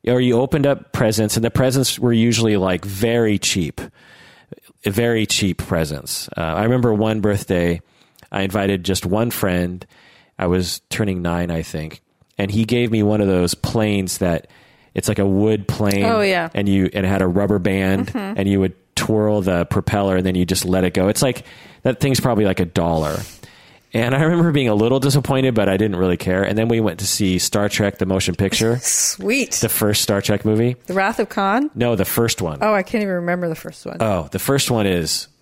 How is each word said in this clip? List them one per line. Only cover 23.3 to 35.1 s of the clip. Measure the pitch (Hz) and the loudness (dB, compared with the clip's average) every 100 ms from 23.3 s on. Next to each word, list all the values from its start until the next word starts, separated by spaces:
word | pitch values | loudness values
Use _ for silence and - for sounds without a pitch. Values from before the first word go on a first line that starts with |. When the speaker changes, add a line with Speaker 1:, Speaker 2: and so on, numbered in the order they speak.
| - - - - - _ | -16 -20 -20 -20 -20 _
Speaker 1:
And | 113 120 | -2 0
I | 135 | 2
remember | 160 170 170 | 2 2 2
being | 147 123 | 2 2
a | 104 | 2
little | 113 131 | 2 2
disappointed, | 139 135 - 135 131 113 | 2 0 2 2 2 2
but | 98 | 2
I | 95 | 2
didn't | 107 90 | 0 0
really | 92 87 | 0 0
care. | - 92 | 0 0
And | 98 104 | 0 0
then | 113 | 0
we | 113 | 2
went | 107 85 | 0 -2
to | 98 | -6
see | - 98 92 | 0 0 0
Star | - 104 101 | 0 0 -2
Trek, | - 101 - | 0 -2 0
the | 95 | -2
motion | 92 92 85 | 0 -2 -2
picture. | 98 - 110 123 | -2 0 0 0
Speaker 2:
<laughs> | |
Sweet. | - - - - 190 269 240 | -2 -2 -2 -4 -2 -2 -2
Speaker 1:
The | - 110 | -2 -2
first | - 104 104 | 0 0 0
Star | - 98 | 0 0
Trek | - 104 | 0 0
movie. | 110 107 120 123 - | 0 2 0 -2 -4
Speaker 2:
The | |
Wrath | 185 196 226 | -2 -2 -2
of | 208 | -4
Khan? | - 196 226 294 - | -2 0 0 -2 -2
Speaker 1:
No, | 120 110 | 0 0
the | |
first | 95 - 117 - | 0 0 0 0
one. | 87 73 | -4 -2
Speaker 2:
Oh, | 214 | 0
I | 208 | 0
can't | 185 220 | -2 -4
even | 202 180 | -2 -4
remember | 175 180 175 | -2 -2 -4
the | 160 | -6
first | 160 - - | -12 -14 -14
one. | - | -4
Speaker 1:
Oh, | 110 92 73 | 0 0 -2
the | 92 | -6
first | - 139 - | 0 0 2
one | 117 98 | 0 2
is | 90 78 | 0 0